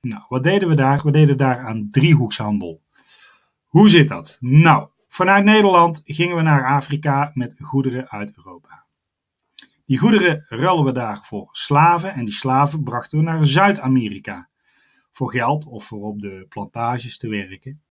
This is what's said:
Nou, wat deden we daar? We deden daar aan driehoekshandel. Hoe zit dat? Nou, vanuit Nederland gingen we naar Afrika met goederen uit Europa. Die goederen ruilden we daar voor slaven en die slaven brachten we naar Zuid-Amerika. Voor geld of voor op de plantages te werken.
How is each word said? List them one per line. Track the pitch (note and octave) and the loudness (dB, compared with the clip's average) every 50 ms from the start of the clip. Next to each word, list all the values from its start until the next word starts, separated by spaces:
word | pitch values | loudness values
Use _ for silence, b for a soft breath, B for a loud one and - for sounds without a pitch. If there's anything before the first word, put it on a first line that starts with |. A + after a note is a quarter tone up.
Nou, | _ B2 A2 G#2 - _ | _ -10 -10 -10 -12 _
wat | B2+ B2+ C3 | -6 -2 0
deden | E3 F#3+ G3+ F#3+ F3 | 0 0 0 2 2
we | D#3+ | 2
daar? | D3+ - C3 C#3 C#3+ - | 2 2 2 2 0 0
We | D3+ | 0
deden | C#3 D3+ D#3 D3+ C#3 | 4 4 4 4 4
daar | C3 C#3+ C3 B2+ A#2+ - | 2 0 0 0 -4 -6
aan | A2+ A2 A2 G#2+ G#2 | -10 -8 -8 -8 -4
driehoekshandel. | - C3 C3 F3 D#3+ C3+ B2 G#2+ - - A2+ G#2+ G#2 G2+ F#2+ E2+ D#2+ D#2+ _ _ b b b b b b b b b b b b b _ _ | -2 0 4 4 4 4 2 0 -4 -8 -6 -4 -4 -4 -4 -8 -12 -16 _ _ b b b b b b b b b b b b b _ _
Hoe | _ - D#3+ G#3 G#3 | _ 4 6 6 8
zit | E3 E3+ C#3 - | 8 6 4 4
dat? | - E2+ E2 - - _ | 0 -8 -12 -16 -18 _
Nou, | - A#2+ C3 D3+ E3 E3 D3 A2 - - _ _ _ _ | -4 4 4 6 6 6 4 2 0 -6 _ _ _ _
vanuit | - - F#3 F#3 G3 G3+ G3+ | -4 -2 0 2 4 4 4
Nederland | G#3 G#3+ A3 G#3 G3 F#3 F3 E3+ E3+ D#3+ D#3 _ | 4 4 6 4 4 6 4 4 4 0 -6 _
gingen | _ D3 D3+ E3+ F3 F3 | _ -4 -4 -2 -2 0
we | E3+ D#3+ | 0 2
naar | D#3+ D3+ C#3+ C3 | 2 2 2 2
Afrika | B2+ C#3 C#3 C3+ - C#3+ D3 D3+ D3+ C#3 C3+ C#3+ D3 - | 0 -2 -2 -2 -4 -8 -6 -4 -2 -2 -2 -2 -4 -4
met | C3 B2 A#2 - _ | -8 -8 -8 -10 _
goederen | - - - C3+ C3 C3 A#2+ B2+ B2+ - | -18 -6 -4 -2 -2 -2 -4 -6 -10 -10
uit | - G#2 G#2 G2+ - | -12 -12 -12 -12 -14
Europa. | _ - F#2 F2+ F2 _ _ - - _ _ _ _ _ _ _ _ _ _ _ _ _ _ B B B B B B B | _ -20 -20 -20 -20 _ _ -20 -20 _ _ _ _ _ _ _ _ _ _ _ _ _ _ B B B B B B B
Die | _ C3+ B2+ | _ -2 0
goederen | - A3+ A3 G#3 F3+ F3+ D#3+ D3+ - - | 2 4 4 4 2 2 0 -2 -6 -12
ruilden | A#2+ A2+ C#3+ F#3 F#3 E3+ D3 | -8 -4 -2 0 0 0 0
we | C3+ B2+ | -2 -2
daar | B2+ A#2+ A2 G#2 G#2 - | -4 -6 -8 -10 -12 -14
voor | - - G#2 G#2 _ _ | -14 -14 -14 -14 _ _
slaven | - - - C#3+ C#3+ D#3 E3+ F3 E3+ D#3+ F#3+ - | -12 -6 -2 0 2 2 2 2 0 -2 -8 -8
en | B2+ B2 | -8 -8
die | G#2+ G#2 | -8 -8
slaven | - - C3+ B2+ C3 C#3+ D3 D3+ D#3 C#3 | -8 -4 -2 0 0 0 0 -2 -6 -8
brachten | A#2 A#2 A#2+ - - - D3+ | -6 -8 -10 -10 -6 -2 -2
we | D#3 | -2
naar | E3 E3 D#3+ D#3 | -2 0 0 0
Zuid-Amerika. | C#3 C3+ E3 F#3+ G3+ G3 G3 - C3 C3 C3 A#2 G#2 G2+ G2 - - G2 F2 F2 _ _ _ _ _ _ _ _ _ _ _ _ _ _ | 2 2 4 2 2 2 0 -2 0 0 0 0 -2 -8 -12 -14 -14 -14 -14 -16 _ _ _ _ _ _ _ _ _ _ _ _ _ _
Voor | - C3+ B2 | -8 -8 -6
geld | - B2+ A#2 A#2+ C#3+ D3+ D3+ | -4 -4 -2 -2 -2 -4 -6
of | D3 A#2+ G#2+ - | -12 -18 -18 -16
voor | - A2+ G#2+ G2+ | -16 -16 -14 -12
op | G#2+ G#2 G#2 | -12 -12 -12
de | G2+ G2+ F#2+ F#2+ F#2+ _ | -12 -14 -14 -16 -20 _
plantages | - G#2+ G2+ - _ A#2 A#2 A#2 B2 B2 A#2 B2+ - - | -14 -14 -14 -12 _ -8 -6 -4 -6 -6 -8 -12 -14 -12
te | - A2+ | -10 -8
werken. | G#2+ G#2 F#2+ F#2 F#2+ F#2+ _ C3+ C#3 D3+ _ _ | -8 -8 -8 -10 -16 -20 _ -20 -20 -20 _ _